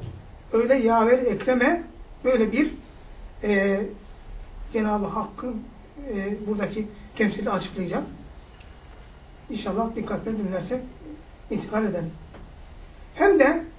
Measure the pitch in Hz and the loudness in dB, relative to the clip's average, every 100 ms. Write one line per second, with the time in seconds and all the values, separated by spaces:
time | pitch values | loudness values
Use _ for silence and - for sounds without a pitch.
0 | - - - - - 220 247 269 226 226 | -12 -12 -16 -18 -2 2 4 6 6 6
1 | 226 254 247 196 - 247 262 349 - - | 6 6 4 0 2 4 4 2 -2 -14
2 | - - 247 247 208 233 320 - - - | -18 -4 2 4 4 4 2 0 -16 -20
3 | - - - - 208 196 196 196 220 - | -18 -16 -16 -6 2 4 4 2 -2 -8
4 | - - - - - - - 233 214 208 | -16 -18 -14 -14 -12 -14 -4 0 2 0
5 | 190 220 202 - 247 220 - - - 294 | 0 -2 -4 -6 -6 -6 -10 -18 -18 -14
6 | 277 202 196 208 208 208 196 220 208 - | -6 -4 -4 -4 -2 -2 -2 -4 -6 -8
7 | - - 220 - 202 190 - 196 175 151 | -10 0 0 2 -2 -2 -2 -4 -2 -2
8 | - - - - - - - - - - | -4 -12 -16 -18 -20 -20 -20 -20 -20 -20
9 | - - - - - 214 196 196 226 226 | -20 -20 -20 -20 -10 -6 -2 0 0 -2
10 | 208 190 220 208 185 185 160 254 - - | -4 -4 -4 -2 -2 -2 -4 -4 -6 -14
11 | - - - - - 220 - 214 208 170 | -16 -16 -18 -16 -6 -6 -2 0 0 -2
12 | 165 - - - - - - - - - | -4 -10 -16 -16 -18 -18 -18 -18 -18 -18
13 | - - 392 311 269 339 - | -10 4 6 8 8 4 -2